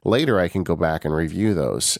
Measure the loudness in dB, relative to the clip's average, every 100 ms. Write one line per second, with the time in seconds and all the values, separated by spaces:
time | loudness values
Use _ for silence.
0 | 0 2 2 2 2 0 -2 0 0 0
1 | -2 -2 -2 0 0 0 0 -2 -2